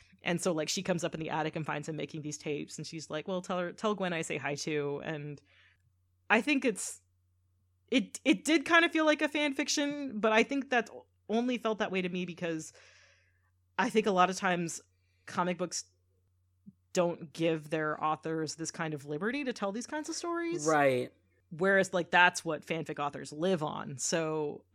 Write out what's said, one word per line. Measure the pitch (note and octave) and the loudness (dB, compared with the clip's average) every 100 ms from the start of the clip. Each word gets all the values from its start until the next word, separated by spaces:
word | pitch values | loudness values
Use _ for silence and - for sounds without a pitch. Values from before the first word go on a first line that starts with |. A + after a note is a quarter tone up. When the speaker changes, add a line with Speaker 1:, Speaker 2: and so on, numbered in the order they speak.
| - - | -20 -8
Speaker 1:
And | - F3 | -2 0
so, | F#3+ | 2
like, | D#3+ D#3 | 0 0
she | - | -2
comes | F#3 F3 | -2 -2
up | E3+ D#3+ | -2 -4
in | |
the | D#3+ | -4
attic | D#3 D#3 D#3+ | -2 -2 -4
and | D#3 | -4
finds | D3+ D3 | -4 -6
him | D3+ | -6
making | D3 D#3+ | -6 -8
these | D3 D3 | -8 -8
tapes, | E3 D3 D#3 - | -6 -6 -6 -10
and | D3 | -10
she's | E3 - | -10 -8
like, | D#3 D3+ | -8 -4
"Well, | F#3 | -4
tell | F3+ F3+ | -4 -4
her, | F3 | -4
tell | - G#3+ G3 | -4 -2 0
Gwen | F#3 | -2
I | E3 | -2
say | D#3+ D#3 | -4 -4
hi | C#3 C#3+ | -4 -4
too." | - D3+ C#3+ C#3+ | -2 -2 -2 -4
And | - D#3 D3 C#3+ _ _ _ _ _ _ _ _ - | -6 -6 -8 -12 _ _ _ _ _ _ _ _ 2
I | G#3+ | 4
think | C#4+ C#4 B3 | 4 2 2
it's, | F#3+ - - _ _ _ _ _ _ _ _ _ | -2 -6 -12 _ _ _ _ _ _ _ _ _
it, | C4 F#3+ - | 0 0 0
it | C4 - - | 2 2 4
did | D#4 C4+ | 2 6
kind | E4+ E4+ | 6 6
of | |
feel | E4 D#4 | 4 4
like | D4+ | 4
a | D4+ | 2
fan | D#4 D4 | 0 0
fiction, | C#4 C#4+ - C#4+ C#4+ C#4 G#3+ | 0 0 0 0 -2 -6 0
but | A3 | 4
I | A3 | 4
think | A3+ C#4 - | 4 0 0
that | B3 A3 B2 - _ - | 0 0 -6 -20 _ -2
only | A3 B3 A#3+ | 0 0 0
felt | A3 G#3+ | 0 0
that | G#3 | 0
way | F#3+ | 0
to | F3+ | -2
me | F3+ F3+ | -2 -4
because | E3+ F3 D#3+ D3+ - - - - _ _ _ _ _ _ - | -4 -4 -4 -6 -16 -20 -20 -20 _ _ _ _ _ _ 0
I | A3 | 2
think | - F#3 | 4 4
a | |
lot | F3+ F3+ | 6 4
of | F3+ | 4
times | G3 F3 E3+ - - _ _ _ - | 0 0 -2 -6 -14 _ _ _ -8
comic | - F3 F3 | -2 -2 -2
books | F3+ - - _ _ _ _ _ _ _ - - _ | -4 -6 -10 _ _ _ _ _ _ _ -20 -20 _
don't | F#3 F3 E3 D#3+ | 0 2 0 -8
give | C3+ E3 D#3+ D3 | -2 0 0 -2
their | D#3 D#3 D3+ | -2 -2 0
authors | D#3 D#3 E3 D#3+ D#3 - | 0 -2 -2 -4 -4 -6
this | D#3+ | -8
kind | - D#3+ | -6 -4
of | D3+ C#3+ | -6 -6
liberty | D3 G3+ C#4+ C4 | -4 -2 -2 -4
to | |
tell | - G3+ | -4 -4
these | G3 - | -4 -6
kinds | D4+ D#4 | -6 -6
of | D#4+ | -6
stories. | E4+ E4+ E4+ E4+ D#4 | -4 -4 -4 -2 2
Speaker 2:
Right. | D#4 C#3+ B2+ B2 - _ _ _ D#3 | 4 4 2 -2 -10 _ _ _ 0
Speaker 1:
Whereas, | F#3+ G3 F#3 | 4 4 4
like, | F#3 E3 | 0 4
that's | F3+ F3+ F3 | 8 8 6
what | E3 D3+ - | -2 -4 -4
fanfic | E3 D3+ D3 | -6 -4 -4
authors | C#3+ C#3+ C#3 | -4 -6 -10
live | D3 F3+ F3+ | -2 2 2
on. | D3+ - - C3+ | 0 -4 -8 -6
So, | - E3+ D#3 D#3 D3 - - | -2 0 0 0 -2 -6 -10